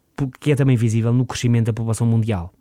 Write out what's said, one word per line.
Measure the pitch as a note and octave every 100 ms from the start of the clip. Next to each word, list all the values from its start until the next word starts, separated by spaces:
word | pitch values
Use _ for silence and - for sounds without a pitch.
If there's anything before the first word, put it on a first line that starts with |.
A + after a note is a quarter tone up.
| _ -
porque | C3+ - D3
é | C#3
também | C3+ B2
visível | A#2 A2+ A2+
no | B2 B2
crescimento | - A#2+ A#2+ A2+
da |
população | A2 A2+ A2 A#2
mundial. | A2+ A2 G2 F2 -